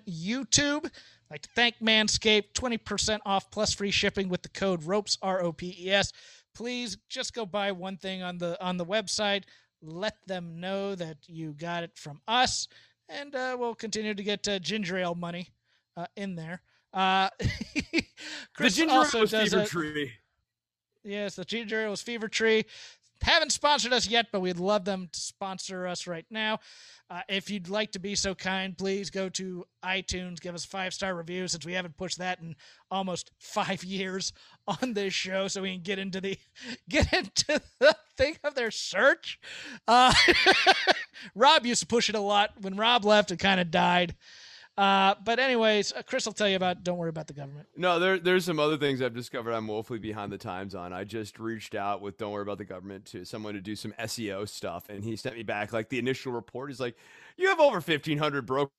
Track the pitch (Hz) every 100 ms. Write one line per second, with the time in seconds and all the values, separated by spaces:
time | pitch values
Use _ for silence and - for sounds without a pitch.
0 | - 165 175 247 240 - 285 294 320 -
1 | - _ - 151 - - 233 220 220 220
2 | 208 - 220 214 202 - 247 226 - 202
3 | - 214 208 196 - - 202 - 202 -
4 | 202 202 190 175 - - 196 175 151 208
5 | 202 - 190 185 175 156 180 175 180 202
6 | 190 - - - _ - 226 247 240 190
7 | - 254 247 - 214 202 202 185 190 190
8 | 190 190 180 180 175 170 180 180 170 214
9 | 196 - 208 202 - - _ _ 156 165
10 | 214 - - 185 170 165 180 196 196 190
11 | 165 151 - 165 160 147 170 175 170 -
12 | - 143 - 240 254 - - - _ _
13 | - 294 285 277 254 247 240 226 226 208
14 | 214 202 208 202 - 196 156 214 180 185
15 | 180 175 175 170 180 _ _ _ _ -
16 | 170 - 196 175 160 180 _ _ _ 190
17 | 190 190 190 - - - - 302 - 330
18 | - - 311 - - - 254 196 320 262
19 | 277 240 214 214 214 202 208 170 151 151
20 | 139 - _ _ _ _ _ _ _ _
21 | 214 202 202 - 180 220 220 220 220 196
22 | - 233 214 - 226 220 214 - - -
23 | _ - - 320 302 - 294 294 220 247
24 | 180 233 226 202 185 175 180 208 185 190
25 | 180 - - - 196 185 - 185 180 175
26 | - 165 - 220 214 214 - - - -
27 | - 175 190 196 - 208 175 208 220 196
28 | 185 196 196 185 185 190 190 180 190 190
29 | 185 190 190 180 190 180 180 _ 180 190
30 | 180 185 180 175 180 175 - 190 185 175
31 | 196 180 165 180 180 165 147 185 180 147
32 | 185 - 185 180 165 156 - - - 185
33 | 190 175 - _ - - 185 190 180 190
34 | 190 190 - - - _ - 175 254 202
35 | 196 180 185 190 196 196 190 185 170 196
36 | 196 185 190 190 _ - 247 240 - 285
37 | - 349 196 - - 302 - - 269 311
38 | _ - 277 330 294 277 233 - - 185
39 | 254 339 - - - - - 254 - 240
40 | 254 - - - - 392 - - - -
41 | - - 208 - 262 311 240 240 - 233
42 | 214 214 202 202 214 - 190 190 220 240
43 | 208 208 208 170 196 190 175 180 175 180
44 | 180 - - - - - - - 196 196
45 | 190 202 202 233 262 247 220 214 196 -
46 | - 262 226 196 208 190 180 180 180 180
47 | 165 160 147 143 139 143 147 - 180 170
48 | 185 190 170 185 175 160 151 156 143 135
49 | 127 117 120 131 113 113 107 107 110 117
50 | 104 104 101 98 110 92 98 95 90 90
51 | 104 113 104 - 113 113 - 107 101 101
52 | 101 95 107 104 101 101 98 92 95 98
53 | 107 107 90 113 107 104 95 104 110 104
54 | 110 - 107 95 104 - 98 87 - 101
55 | 107 110 127 117 110 104 104 113 110 127
56 | 123 127 135 120 107 123 143 120 127 -
57 | - - - - 370 359 285 208 165 151
58 | 160 147 151 143 123 131 143